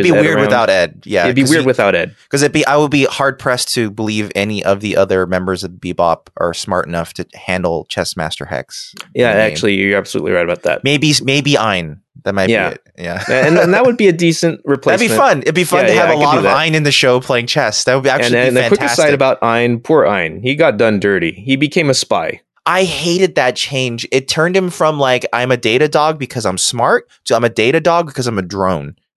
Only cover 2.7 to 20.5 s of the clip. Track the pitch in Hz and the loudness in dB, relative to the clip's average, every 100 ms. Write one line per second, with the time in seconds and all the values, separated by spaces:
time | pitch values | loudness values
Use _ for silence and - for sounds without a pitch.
2.7 | 147 151 143 135 - 139 131 135 123 - | 2 2 0 0 0 -2 -2 -4 -2 -4
3.7 | 123 110 104 107 107 104 - 104 104 - | -4 -4 -4 -4 -4 -4 -2 -4 -2 -2
4.7 | 98 107 95 95 95 90 92 92 92 92 | -2 0 0 2 0 0 -2 -2 -4 -6
5.7 | 90 90 87 85 82 _ - 87 82 - | -10 -6 0 0 0 _ -4 -4 -4 -4
6.7 | 90 82 85 82 - 87 - - 92 87 | -4 -4 -6 -6 -10 -14 -12 -6 -2 -2
7.7 | 82 - - 82 87 78 - 71 65 - | -4 -6 -6 -6 -6 -8 -8 -8 -10 -10
8.7 | - - - - 123 120 104 110 76 104 | -16 -18 -20 -8 -2 2 2 0 0 -2
9.7 | 98 98 101 - - 85 90 85 85 85 | 0 0 -2 -2 -6 -2 -2 -2 -2 -2
10.7 | - 135 143 151 143 127 143 143 127 110 | -2 0 0 2 0 0 0 2 0 0
11.7 | 92 80 73 _ - 98 98 95 110 87 | -2 -4 -12 _ -10 -4 0 2 2 0
12.7 | - _ - 87 87 - 131 143 175 170 | -6 _ -14 -10 -8 -2 0 2 4 4
13.7 | 202 254 240 202 165 170 156 170 - 143 | 2 2 4 2 2 0 0 -2 -2 -4
14.7 | 139 151 185 233 110 262 151 127 160 170 | -2 0 0 2 2 2 2 0 -2 0
15.7 | 147 123 - 185 151 143 160 - 139 160 | 2 2 4 2 2 2 2 2 2 2
16.7 | 156 147 - 131 127 127 123 123 151 117 | 0 2 2 2 2 2 -2 0 0 0
17.7 | - 127 135 135 135 120 120 127 127 117 | 0 0 2 2 2 2 2 2 2 2
18.7 | - 120 120 151 139 131 - 117 117 120 | 2 0 2 2 2 2 2 0 2 0
19.7 | 117 - 156 80 98 80 85 123 | 0 2 2 4 0 -2 -4 -4